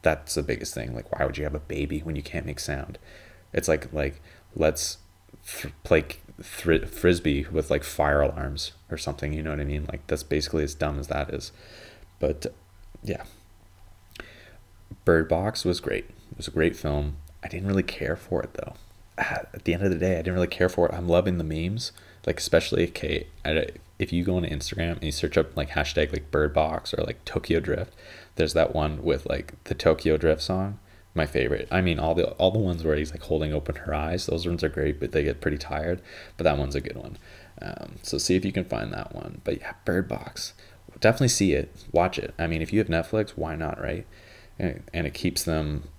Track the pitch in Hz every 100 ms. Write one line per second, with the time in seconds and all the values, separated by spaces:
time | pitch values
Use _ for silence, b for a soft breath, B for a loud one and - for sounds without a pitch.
0 | 82 78 - - 71 60 - - 58 58
1 | 57 - 69 69 73 73 - 78 71 78
2 | 78 73 73 80 73 67 - 69 - -
3 | B B B B B - - 78 - 76
4 | 71 71 B B B - 78 76 - -
5 | - - - - - - 73 - - 80
6 | 73 - - - - - 82 80 - -
7 | 87 87 78 71 69 78 76 73 - -
8 | 73 73 71 76 69 69 - - - 76
9 | - 71 76 78 78 73 71 73 73 -
10 | - 76 - 73 - 80 73 - 76 71
11 | 67 69 73 73 - B B B B B
12 | B - 76 73 - - - - - -
13 | 101 95 - B B - - - - -
14 | - - B B B B - - - -
15 | - 82 80 82 101 113 - 87 - 52
16 | - - - - - - 82 - 76 73
17 | 73 73 - - - 87 98 98 92 -
18 | - - - - - - - - - -
19 | - - - - - - - 85 98 85
20 | 92 87 82 90 87 - 92 - 85 87
21 | 87 85 92 90 80 78 85 110 120 B
22 | B B - 82 - 80 - - 87 -
23 | 78 76 - - - 78 - - - -
24 | - 87 87 90 82 73 - - 85 85
25 | 80 73 80 82 76 - 73 - 73 -
26 | 76 73 71 73 76 76 78 80 - -
27 | 78 - - - - - - - 90 B
28 | B B B - 78 82 80 78 76 73
29 | 80 67 - 69 - - - - - 78
30 | - 78 80 78 - 92 95 101 b b
31 | b - 76 - 60 71 - 92 90 82
32 | 80 82 85 - 95 104 95 85 80 76
33 | 76 73 - 80 76 76 73 73 - 76
34 | 78 90 - 82 87 85 78 - 73 73
35 | - 78 73 - - 73 - 73 80 90
36 | B B B - 85 71 69 71 - 58
37 | - - B B B - 50 - 50 -
38 | - 69 - 92 95 98 90 57 52 50
39 | - 50 50 50 - - - - - 90
40 | 95 - - - - - B B - -
41 | - 131 127 - 98 69 - - - -
42 | 92 - - - 82 82 80 101 98 82
43 | 82 110 104 - 80 78 82 - - 87
44 | - B B B B - 95 64 - 85
45 | 76 - 90 - - 80 76 73 -